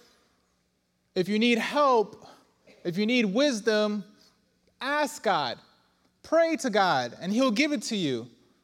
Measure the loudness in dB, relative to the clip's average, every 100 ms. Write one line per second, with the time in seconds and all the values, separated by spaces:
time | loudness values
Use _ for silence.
0 | _ _ _ _ _ _ _ _ _ _
1 | _ -4 -2 2 2 2 0 2 2 2
2 | 0 -6 -20 -20 _ _ _ -12 -6 -2
3 | 0 2 2 2 0 0 0 0 0 -2
4 | -10 _ _ _ _ _ _ -12 -4 -2
5 | -2 -4 -2 0 -2 -6 _ _ _ _
6 | _ _ 0 2 2 0 0 2 2 2
7 | -2 -6 -4 0 0 2 0 -2 -4 -4
8 | -2 -4 -6 _ _ _